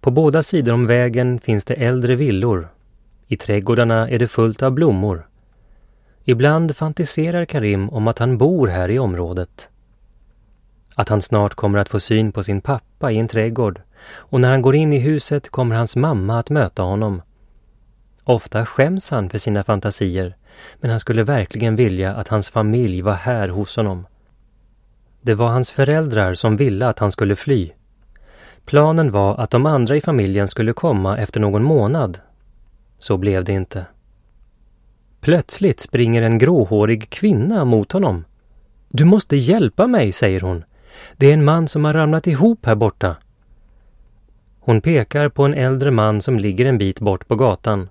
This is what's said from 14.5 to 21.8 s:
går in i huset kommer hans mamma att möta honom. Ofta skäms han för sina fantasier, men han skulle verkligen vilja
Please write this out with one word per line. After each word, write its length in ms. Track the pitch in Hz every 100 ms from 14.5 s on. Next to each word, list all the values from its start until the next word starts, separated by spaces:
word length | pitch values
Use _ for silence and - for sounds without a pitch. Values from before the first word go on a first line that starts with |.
| 135
går 140 | 131 143
in 180 | 156
i 60 | 143
huset 500 | 131 156 - 147 -
kommer 260 | - 123 113
hans 200 | 117 123
mamma 440 | 151 123 95 117
att 100 | -
möta 340 | 151 107 -
honom. 380 | 90 98 107 92 - _ _ _ _ _ _ _ _ _
Ofta 420 | - 117 - 110 113
skäms 460 | - 139 190 -
han 180 | 131 95
för 80 | 107
sina 260 | 117 101
fantasier, 720 | 95 104 107 - 98 90 92 - _ - - -
men 160 | 127
han 80 | 113
skulle 240 | - 113
verkligen 520 | 110 139 95 113 117
vilja 400 | 110